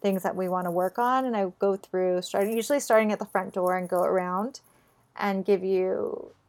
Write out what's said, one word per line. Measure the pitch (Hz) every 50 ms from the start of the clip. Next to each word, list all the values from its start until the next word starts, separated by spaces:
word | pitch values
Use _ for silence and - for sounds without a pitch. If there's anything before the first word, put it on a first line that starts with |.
things | - 202 196 190 180
that | 190 -
we | 180 185 180
wanna | 180 185 180 175
work | 170 180 180 185 180 -
on. | 240 247 254 262 262
And | 262 233
I | 214 196 185 185 _
go | - 202 196
through, | 190 - - - 185 185 185 180 180 180
starting, | - - - 202 202 226
usually | 233 220 - 294 285
starting | 262 - 233 220 220 214
at | 208 185
the | 214
front | 202 - 196 185 190 -
door | 190 180 180 185
and | 185 185 175
go | 185 180 180
around | - - 190 180 180 180 185 202 254 269 - _ _ _ _ _ _ _ _ _ _ _
and | - - 202 196 190 185
give | - 202 190 185
you | 190 190 185 185 185 190 - - - - - - - - _ _